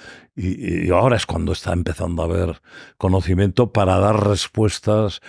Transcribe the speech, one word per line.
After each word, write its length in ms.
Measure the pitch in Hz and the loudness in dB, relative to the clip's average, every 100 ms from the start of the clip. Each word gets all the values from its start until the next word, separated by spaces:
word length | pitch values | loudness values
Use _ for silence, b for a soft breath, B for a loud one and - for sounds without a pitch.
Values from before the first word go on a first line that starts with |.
| B B B | B B B
Y, 520 | - 92 - 87 85 85 | -6 -4 -4 -4 -2 0
y 40 | |
ahora 260 | 90 127 113 | 2 4 2
es 100 | - | -2
cuando 260 | 85 82 | -4 -4
está 220 | - - | -4 -2
empezando 480 | 87 85 87 85 85 | -2 -2 -4 -6 -4
a 20 | |
haber 380 | 82 90 90 80 _ B B B | -2 -2 -2 -6 _ B B B
conocimiento 760 | 95 95 85 92 101 95 120 | 0 2 2 2 2 2 0
para 260 | - 92 92 | 2 2 4
dar 280 | 101 107 101 | 4 2 2
respuestas 920 | 101 - - 107 - - 107 104 - | 0 -2 -2 -2 0 -2 0 0 -6